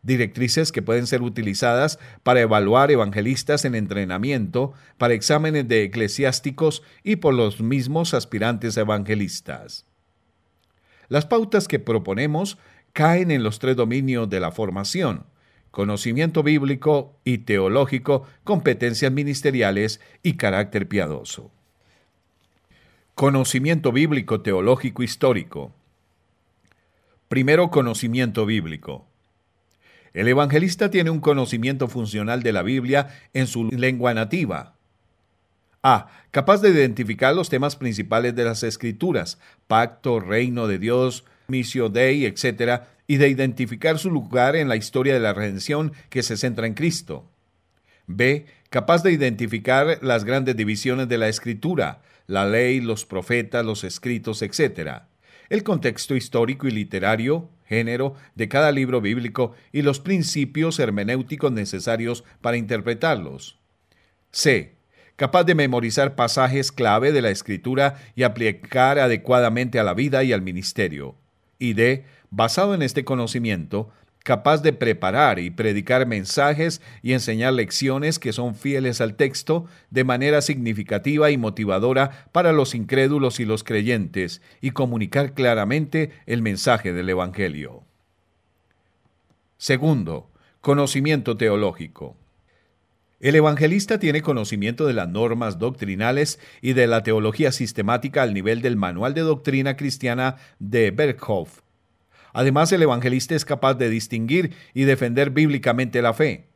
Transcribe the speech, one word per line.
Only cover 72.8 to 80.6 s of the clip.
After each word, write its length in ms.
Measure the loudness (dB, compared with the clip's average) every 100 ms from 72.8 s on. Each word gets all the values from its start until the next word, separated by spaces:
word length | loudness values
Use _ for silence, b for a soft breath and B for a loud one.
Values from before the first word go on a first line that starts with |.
este 240 | 0 -2 -4
conocimiento, 840 | -4 -4 -4 -2 -2 -4 -6 -6 b b _
capaz 400 | -2 0 4 4
de 100 | 2
preparar 640 | 2 -2 0 0 2 2 2
y 140 | -4
predicar 560 | -2 -2 -2 0 0 2
mensajes 720 | -2 -4 0 0 2 -2 -4 B B
y 100 | -2
enseñar 400 | -2 0 -2 0
lecciones 640 | 0 0 -2 -2 0 -2 -4
que 160 | -4
son 220 | -4 -6 -6
fieles 460 | -4 -2 -2 -2
al 140 | -4 0
texto 520 | 0 0 -4 -4 -4 B B
de 120 | 0
manera 380 | 2 2 2 2
significativa 880 | 0 -2